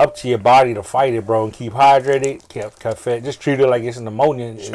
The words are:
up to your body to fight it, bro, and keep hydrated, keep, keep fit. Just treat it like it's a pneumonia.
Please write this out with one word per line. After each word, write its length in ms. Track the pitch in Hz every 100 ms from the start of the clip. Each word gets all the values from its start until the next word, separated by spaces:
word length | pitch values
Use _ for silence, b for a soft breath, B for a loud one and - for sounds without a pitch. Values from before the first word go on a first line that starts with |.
up 160 | 151 -
to 120 | 127
your 100 | 117
body 360 | 110 127 127
to 80 | 107
fight 320 | 95 127 135
it, 120 | 117 101
bro, 180 | 113
and 80 | 110
keep 220 | 110 117
hydrated, 720 | 117 139 139 131 135 139 135 _
keep, 280 | 120 104 -
keep 180 | 117 110
fit. 240 | - 120
Just 180 | 127 131
treat 200 | - 135
it 80 | 135
like 160 | 123
it's 140 | 117 120
a 40 |
pneumonia. 540 | 110 110 147 131 117 110 104